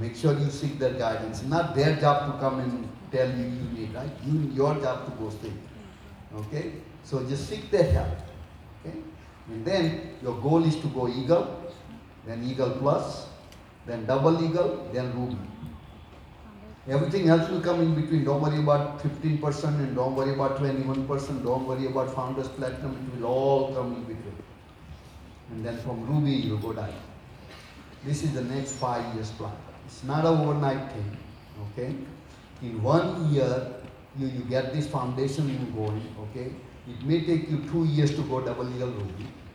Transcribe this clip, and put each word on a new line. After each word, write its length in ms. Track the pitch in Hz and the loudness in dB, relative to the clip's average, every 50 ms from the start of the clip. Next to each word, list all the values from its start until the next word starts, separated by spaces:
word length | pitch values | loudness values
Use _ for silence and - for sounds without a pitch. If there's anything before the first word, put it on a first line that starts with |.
Make 140 | 117 117 - | -4 -4 -4
sure 240 | - - 151 139 143 | 2 4 4 4 4
you 100 | 143 139 | 2 0
seek 280 | - - 151 135 - - | 0 -2 -4 -4 -2 0
their 160 | 135 123 - | 0 0 2
guidance. 480 | 123 113 113 110 110 113 113 113 104 127 | 2 0 0 0 -2 -4 -4 -6 -4 -2
Not 320 | 135 156 170 165 - - | 0 2 2 2 2 2
their 220 | 135 147 156 151 | 4 4 4 4
job 360 | - 147 143 147 143 143 143 135 | 6 6 6 6 4 2 -2 -2
to 60 | - | 0
come 220 | 139 131 127 127 | 0 0 0 0
and 280 | 127 123 120 123 110 101 - - - - | -2 -2 -2 -4 -6 -8 -10 -12 -12 -2
tell 180 | - 127 127 127 | 2 2 2 2
you 160 | 123 123 120 | 2 -2 -2
you 240 | 123 123 127 123 113 117 | -2 -2 -4 -4 -4 -4
need, 200 | 113 110 104 113 | -4 -6 -6 -6
right? 160 | 127 135 151 - - - | -6 -6 -8 -8 -6 -2
You, 160 | 139 156 160 147 135 127 | 0 2 2 2 0 2
your 200 | 131 139 151 151 | 4 4 4 4
job 300 | 139 139 131 127 127 - | 2 0 0 -2 -2 -4
to 40 | 123 113 | -8 -8
go 180 | 110 107 101 | -6 -6 -6
seek. 220 | 101 - 117 107 101 - - - - - - - - - - - - - - - 107 | -6 -8 -8 -8 -10 -10 -12 -14 -16 -18 -18 -18 -18 -18 -18 -18 -18 -18 -18 -14 -10
Okay? 380 | 107 104 - 123 147 170 165 151 - - - - - - | -10 -8 -6 -6 -6 -6 -6 -8 -10 -14 -16 -18 -18 -10
So 220 | - 139 131 123 | -4 -4 -2 -2
just 240 | 127 143 147 - - | -2 -2 -4 -4 -4
seek 220 | 214 208 - - | -6 -8 -4 0
their 200 | 208 185 165 - | 4 6 6 6
help. 260 | - - - - - - - - - - - - - - - - - - - | 6 4 4 0 -4 -4 -8 -12 -14 -16 -16 -16 -18 -20 -20 -20 -20 -14 -12
Okay? 100 | 156 160 160 - - - - - - - - - - | -10 -10 -10 -12 -12 -16 -18 -20 -20 -20 -20 -14 -10
And 160 | 113 110 110 | -10 -4 -2
then 460 | 175 196 185 165 160 - - - - - - 131 | 0 2 4 4 2 0 -2 -6 -10 -12 -6 -6
your 180 | 123 117 107 | -4 -4 0
goal 240 | 117 143 160 165 165 | 4 6 6 6 6
is 120 | 160 151 | 6 4
to 100 | - - 147 | 2 0 -2
go 200 | 120 131 123 117 | -2 0 0 0
Eagle, 640 | 120 135 127 135 170 175 170 - - - - - - - - - - - - - - - - | 0 0 4 4 4 4 4 0 -6 -8 -10 -12 -14 -14 -16 -16 -18 -18 -18 -20 -20 -16 -12
then 200 | 113 117 117 120 | -10 -8 -4 -4
Eagle 260 | 127 127 131 127 120 - - | -4 0 2 2 2 2 2
Plus, 480 | 135 143 165 180 - - - - - - - - - - - - - - - - - | 4 4 4 4 2 -2 -6 -8 -10 -12 -14 -18 -18 -20 -20 -20 -20 -20 -20 -16 -8
then 180 | 117 117 113 110 | -6 -6 -4 0
Double 400 | 120 131 135 143 160 165 165 165 | 2 2 6 6 6 6 6 4
Eagle, 440 | 160 156 180 175 - - - - - - | 2 2 2 2 2 2 -2 -6 -4 -4
then 200 | 127 127 123 120 | -2 -2 -2 -2
Ruby. 240 | 123 123 123 104 95 92 - - - - - - - - - - - - - - - - - - - - - - - - - - - - 135 | -2 -2 -4 -4 -6 -8 -10 -12 -12 -12 -12 -14 -14 -16 -18 -18 -20 -20 -20 -20 -20 -20 -20 -20 -20 -20 -18 -18 -18 -18 -18 -18 -14 -6 0
Everything 400 | 135 147 - - 180 202 180 165 | 2 2 2 4 2 4 8 8
else 220 | 165 165 160 190 | 8 8 6 4
will 100 | 185 160 | 0 0
come 200 | 160 175 175 170 | 2 2 4 4
in 140 | 165 165 156 | 4 4 4
between. 300 | 151 147 - 160 151 135 | 2 2 4 4 4 4
Don't 160 | 139 143 143 | 4 4 4
worry 180 | 151 151 151 151 | 4 2 4 4
about 420 | 147 147 147 139 143 - - - - | 6 6 6 4 4 0 -4 -2 -2
fifteen 360 | 143 - - - 156 151 151 | -2 -2 0 0 0 2 2
percent 380 | 147 147 139 - - 151 147 | 2 0 -2 0 0 0 2
and 180 | 147 139 127 120 | 2 0 0 0
don't 200 | 123 127 135 135 | 0 0 2 2
worry 180 | 135 135 139 135 | 2 2 2 2
about 240 | 135 139 135 135 | 2 2 0 2
twenty-one 500 | 139 143 139 131 131 135 131 135 135 131 | 2 2 2 2 2 0 0 0 0 0
percent. 380 | - 143 135 - - 139 127 120 | 0 -2 -2 -2 -2 -4 -2 0
Don't 220 | 120 127 131 131 | 0 0 0 0
worry 200 | 131 131 131 135 | -2 -2 -2 -2
about 280 | 127 127 131 127 - - | 0 0 0 0 0 -2
Founders 340 | - 127 135 135 139 131 - | -4 -4 -2 -2 -4 -4 -4
Platinum. 480 | - 135 135 127 - - - 135 127 | -4 -4 -4 -4 -4 -4 -6 -6 -6
It 240 | - 131 127 123 117 | -6 -8 -8 -6 -4
will 80 | 113 117 | -2 0
all 460 | 127 135 135 139 139 135 135 135 135 | 2 4 6 6 6 6 4 2 -2
come 200 | 127 120 120 120 | -2 -2 -4 -4
in 100 | 113 110 | -6 -8
between. 300 | 113 110 107 - 101 90 - - - - - - - - - - - - - - - - - - - - - - - | -8 -8 -10 -10 -12 -12 -14 -16 -18 -20 -20 -20 -20 -20 -20 -18 -18 -18 -18 -18 -20 -20 -20 -20 -20 -20 -20 -16 -12
And 140 | 117 110 110 | -10 -8 -6
then 140 | 117 117 117 | -6 -6 -6
from 280 | - 127 117 113 113 | -6 -6 -6 -4 -2
Ruby, 260 | 127 147 147 147 139 135 | 0 2 4 4 4 2
you'll 260 | 123 110 107 104 104 | 2 2 0 0 -2
go 140 | 104 113 110 | -2 -4 -4
Diamond. 220 | 110 104 90 85 - - - - - - - - - - - - - - - - - - - - - - | -4 -6 -6 -8 -10 -14 -16 -18 -18 -20 -20 -20 -20 -18 -18 -18 -18 -18 -18 -20 -20 -20 -20 -18 -10 -4
This 180 | 139 147 - 160 | -2 -2 0 0
is 100 | 151 131 | -2 -2
the 80 | 123 120 | -2 -2
next 300 | 120 135 139 131 - - | -2 -2 -2 -2 -4 -4
five 420 | - 131 123 120 117 117 117 117 | -2 0 0 0 0 -2 -4 -4
years 160 | 110 107 - - | -4 -6 -6 -8
plan. 200 | - 123 104 101 - - - - - - | -8 -8 -8 -8 -10 -14 -16 -16 -16 -16
It's 160 | - - - 127 | -16 -14 -10 -4
not 220 | 131 139 156 160 | 0 2 4 6
an 120 | 165 165 156 | 6 6 6
overnight 540 | 147 147 147 147 143 135 135 135 - - - | 4 4 2 2 2 2 0 0 -4 -6 -6
thing, 240 | 107 101 101 101 - - - - - - - - 104 104 104 - | -6 -6 -6 -6 -10 -12 -14 -18 -20 -20 -18 -14 -12 -10 -10 -6
okay? 220 | 123 123 139 147 - - - - - - - - - - - - - | -6 -6 -6 -6 -8 -8 -12 -14 -16 -18 -20 -20 -20 -20 -20 -14 -10
In 220 | 131 117 110 110 104 | -8 -6 -4 0 2
one 500 | 131 156 175 180 185 185 185 160 151 147 | 6 6 6 6 4 0 0 2 4 4
year, 400 | 135 127 123 127 131 - - - - - - - - - - - 135 | 4 4 4 2 0 -2 -4 -8 -10 -12 -14 -16 -18 -20 -14 -6 -4
you, 80 | 135 | -4
you 160 | 131 127 123 113 | -4 -2 -4 -4
get 320 | 113 127 131 131 131 156 | 0 0 0 0 0 0
this 120 | 151 147 | -2 -2
foundation 600 | - - 127 123 123 127 131 139 139 - 160 147 139 127 127 123 113 107 | 0 -2 -2 -2 -2 0 0 0 0 2 2 0 0 0 -2 -4 -4 -4
going, 400 | 110 107 107 107 107 107 - - 107 104 107 | -2 -2 -2 -2 -4 -6 -8 -10 -10 -10 -10
okay? 220 | 123 123 123 131 - - - - - - - | -8 -8 -8 -8 -8 -10 -16 -18 -18 -18 -14
It 160 | 120 123 110 127 | -12 -12 -6 0
may 180 | 143 160 170 151 | 2 2 2 4
take 240 | 170 165 160 160 - | 4 2 2 2 0
you 140 | 156 143 - - | -2 -2 -2 -2
two 140 | 165 170 165 | 0 2 2
years 300 | 156 147 147 143 - - | 4 4 4 4 4 4
to 60 | - 139 | 0 -2
go 180 | 123 131 127 127 | 0 -2 -2 0
Double 260 | 120 120 123 127 123 123 | -2 -2 -4 -4 -4 -4
Eagle 160 | 123 127 123 | -4 -4 -4
Ruby, 360 | 117 104 101 95 90 95 110 - - - - - | -4 -4 -6 -6 -6 -8 -10 -10 -12 -14 -16 -18